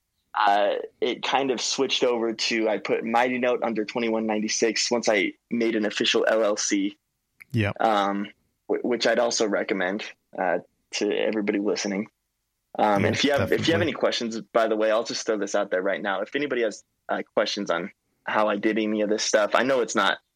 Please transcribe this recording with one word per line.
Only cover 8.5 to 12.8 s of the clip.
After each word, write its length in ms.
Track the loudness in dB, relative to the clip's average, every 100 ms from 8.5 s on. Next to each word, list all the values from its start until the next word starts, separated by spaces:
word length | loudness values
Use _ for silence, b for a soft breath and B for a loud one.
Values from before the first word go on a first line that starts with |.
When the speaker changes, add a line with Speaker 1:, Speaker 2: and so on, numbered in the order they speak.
| _ -4
Speaker 1:
w-, 140 | -2
which 240 | 0 0 2
I'd 140 | 2
also 260 | 2 0 0
recommend, 560 | 0 -2 -2 -2 -4 -8 -16 _ -4
uh, 220 | -2 -2 -4 _ _
to 140 | -4 0
everybody 460 | 0 0 0 0 0
listening. 480 | 0 -2 -2 -4 -6 _ _ _ _ _ _
Um, 260 | 0